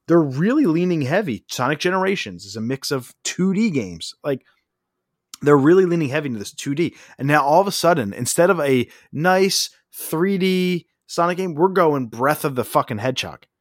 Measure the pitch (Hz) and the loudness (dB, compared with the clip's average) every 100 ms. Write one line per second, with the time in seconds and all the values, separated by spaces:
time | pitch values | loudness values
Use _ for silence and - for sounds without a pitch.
0 | - 170 147 131 190 294 233 160 180 165 | 0 2 2 0 0 2 2 2 0 0
1 | 127 175 196 101 - - 127 151 180 190 | 0 -2 -2 -6 -8 -4 -2 -2 -2 0
2 | 190 196 107 87 101 107 110 135 - 139 | 0 -2 -6 -12 -14 -8 -6 -6 -4 -6
3 | 120 - - - 190 190 226 143 95 82 | -8 -12 -10 -2 -2 0 0 -2 -6 -10
4 | - - 156 135 _ _ _ _ _ _ | -14 -10 -6 -6 _ _ _ _ _ _
5 | _ _ _ - 139 147 139 185 180 170 | _ _ _ -4 4 4 6 6 4 2
6 | 143 147 147 113 98 - 139 143 170 - | -2 -4 -4 -8 -10 -10 -6 -2 -4 -6
7 | - - 139 151 139 160 196 - 170 175 | -20 -6 2 2 4 4 2 2 2 2
8 | 101 98 123 - 175 175 143 127 117 - | 0 -6 -4 2 4 4 2 2 0 -8
9 | _ - 175 185 190 - - _ _ - | _ -2 0 2 2 0 -6 _ _ -16
10 | - 160 190 196 190 185 180 175 - _ | -8 -2 0 0 0 0 0 -2 -8 _
11 | - - 170 180 185 147 190 185 165 143 | -10 -2 -2 -2 -4 0 0 4 2 2
12 | 120 113 135 - 156 127 110 151 131 107 | -4 -2 0 0 -2 -4 -2 0 0 -4
13 | 127 127 92 71 _ _ | -4 -4 -8 -12 _ _